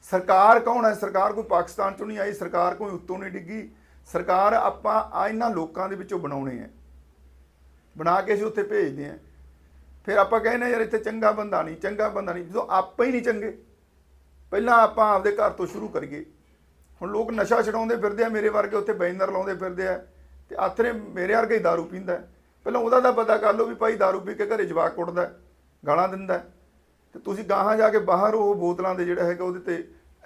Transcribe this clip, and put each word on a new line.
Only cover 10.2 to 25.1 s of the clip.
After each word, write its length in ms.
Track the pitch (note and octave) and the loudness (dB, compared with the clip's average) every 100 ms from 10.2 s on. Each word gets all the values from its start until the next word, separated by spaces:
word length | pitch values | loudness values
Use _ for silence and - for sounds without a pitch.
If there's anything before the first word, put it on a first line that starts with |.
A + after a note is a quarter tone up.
| G3 A3+ | 4 4
ਕਹਿੰਦੇ 260 | G#3+ A#3+ A#3+ | 2 0 0
ਹਾਂ, 60 | |
"ਯਾਰ, 80 | A#3 | 0
ਇੱਥੇ 180 | A3+ A3+ | 0 -2
ਚੰਗਾ 340 | A3 A3 G#3+ | -4 0 0
ਬੰਦਾ 300 | G#3+ G#3 F#3 | 0 -2 -2
ਨਹੀਂ, 140 | D#3+ E3 | -2 -4
ਚੰਗਾ 320 | G3 G#3 G#3+ | -6 -2 -2
ਬੰਦਾ 240 | G3+ F#3+ | -2 -6
ਨਹੀਂ।" 120 | F3 | -6
ਜਦੋਂ 220 | E3+ G3+ - | -6 -6 0
ਆਪਾਂ 360 | F#3+ - - A#3+ | 0 0 0 0
ਹੀ 40 | |
ਨਹੀਂ 120 | B3+ | 2
ਚੰਗੇ, 360 | A#3 G#3+ G#3 - - _ _ _ _ _ _ _ - | 0 -2 -4 -10 -20 _ _ _ _ _ _ _ -6
ਪਹਿਲਾਂ 240 | G3+ A#3 | -2 4
ਆਪਾਂ 400 | A#3 A3 A3 G#3+ | 6 6 4 4
ਆਪਦੇ 180 | G3+ G3+ | 4 2
ਘਰ 180 | G#3 G#3 | 0 0
ਤੋਂ 160 | - F3 | 0 -8
ਸ਼ੁਰੂ 220 | G#3 G#3 | -6 -6
ਕਰੀਏ। 360 | - C#3+ D3 - _ _ _ _ _ _ _ | -6 -6 -12 -14 _ _ _ _ _ _ _
ਹੁਣ 80 | F3+ | -6
ਲੋਕ 200 | G#3 A3+ | -4 -2
ਨਸ਼ਾ 320 | A3+ G3 A#3 | 0 2 4
ਛਡਾਉਂਦੇ 340 | A3 A3 A3+ A#3 | 2 0 -2 0
ਫਿਰਦੇ 280 | G#3 G#3 | -2 0
ਆ, 40 | A#3 | 0
ਮੇਰੇ 200 | A3 G#3+ | 2 0
ਵਰਗੇ 280 | G#3 G3+ G#3 | 0 0 -2
ਉੱਥੇ 160 | G#3 | -2
ਬੈਨਰ 400 | G3 F3 F#3 F#3+ | -2 -2 0 -2
ਲਾਉਂਦੇ 220 | F#3+ G3 | -2 -4
ਫਿਰਦੇ 340 | F#3 F#3 F3+ F#3+ | -6 -8 -4 -4
ਆ, 180 | F#3 - - - - - | -4 -6 -20 -20 -20 -16
ਤੇ 80 | - | -2
ਆਥਰੇ 340 | F#3+ F#3 A#3 | -2 0 -2
ਮੇਰੇ 420 | A3 G3+ F3 F3+ | -2 -10 -6 0
ਵਰਗਾ 200 | A3 A3+ | 2 2
ਹੀ 60 | A3+ | 2
ਦਾਰੂ 240 | F3 E3+ | 2 0
ਪੀਂਦਾ 280 | E3 F#3 F3+ | -4 -10 -6
ਹੈ। 200 | F3 - _ _ _ | -6 -8 _ _ _
ਪਹਿਲਾਂ 160 | - A#3+ | -4 -2
ਉਹਦਾ 200 | A#3 B3 | 4 4
ਤਾਂ 120 | B3+ | 6
ਪਤਾ 240 | A3+ A3 G#3 | 2 2 2
ਕਰ 180 | G#3 | 4
ਲਓ 100 | G#3+ | 2
ਵੀ 100 | A3 | 0
ਭਾਈ 220 | - A3 A3 | 0 0 2
ਦਾਰੂ 240 | F#3+ F#3+ | 2 2
ਪੀ 140 | F3+ | -4
ਕੇ 120 | G#3+ G3+ | -4 -2
ਘਰੇ 180 | A3 | 0
ਜਵਾਕ 300 | F#3 E3 E3 | -2 0 0
ਕੁੱਟਦਾ 280 | - E3+ | -2 -4